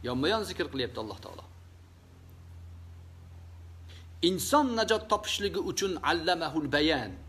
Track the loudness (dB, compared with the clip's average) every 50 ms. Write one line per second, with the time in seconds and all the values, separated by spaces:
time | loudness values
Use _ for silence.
0 | -2 -2 0 2 2 4 2 2 0 -2 -2 -4 -4 -2 -2 -2 -2 -2 -2 -6
1 | -6 -6 -8 -10 -12 -14 -14 -14 -16 -18 -18 -20 -20 -20 -20 -20 -20 -20 -20 -20
2 | -20 -20 -20 -20 -20 -20 -20 -20 -18 -18 -18 -16 -16 -16 -16 -16 -16 -16 -16 -18
3 | -18 -18 -18 -18 -18 -18 -16 -16 -16 -16 -16 -16 -16 -16 -16 -16 -16 -16 -16 -16
4 | -16 -16 -6 2 2 2 4 2 2 6 6 6 6 6 4 2 4 4 4 2
5 | 4 2 2 2 2 -2 -2 -2 -2 -2 -2 0 -2 0 0 0 0 0 0 0
6 | 2 2 2 2 4 2 2 2 0 -2 -2 -2 0 2 4 4 4 4 4 2
7 | 0 -4 -8 -12 -14